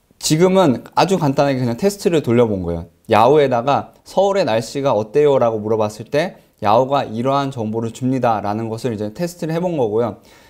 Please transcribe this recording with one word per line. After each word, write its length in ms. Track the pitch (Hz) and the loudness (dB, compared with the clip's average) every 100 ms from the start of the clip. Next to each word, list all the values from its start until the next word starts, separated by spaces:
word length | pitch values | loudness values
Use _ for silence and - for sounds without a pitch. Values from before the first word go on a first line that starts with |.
| _ _ | _ _
지금은 640 | - 156 185 190 170 117 - | -2 2 4 4 4 2 -2
아주 240 | - 170 190 | -2 0 2
간단하게 400 | 143 139 143 131 | 0 0 0 0
그냥 180 | 123 117 | -2 -2
테스트를 440 | 196 202 196 165 | -2 -2 0 0
돌려본 400 | 131 117 117 98 | 2 2 2 0
거예요. 220 | 85 85 85 _ - | -4 -6 -8 _ 0
야후에다가 840 | 107 120 151 139 120 127 127 101 _ | 4 6 6 4 2 0 -2 -2 _
"서울의 400 | - - 196 196 | -8 -2 0 0
날씨가 480 | 143 110 120 143 139 | 0 -2 -2 -4 -2
어때요?" 460 | 107 107 143 147 135 | 0 0 2 4 4
라고 200 | 117 110 | 2 0
물어봤을 460 | 107 110 107 - - | -2 -2 -2 -6 -6
때 300 | 143 180 - _ - | -4 -4 -6 _ -6
야후가 420 | 104 113 131 139 | 2 2 2 -2
이러한 460 | 110 110 123 139 135 | -4 -4 -2 -2 -2
정보를 420 | 127 110 113 113 | -6 -6 -4 -6
줍니다."라는 760 | - 127 131 120 107 101 107 113 | -6 -4 0 0 0 -2 -4 -6
것을 240 | 113 127 | -6 -6
이제 220 | 107 104 | -6 -8
테스트를 400 | 107 175 - 160 | -6 -8 -8 -6
해본 240 | 165 180 165 | -4 -4 -2
거고요. 400 | 113 107 120 95 _ - _ | -2 0 -2 -6 _ -20 _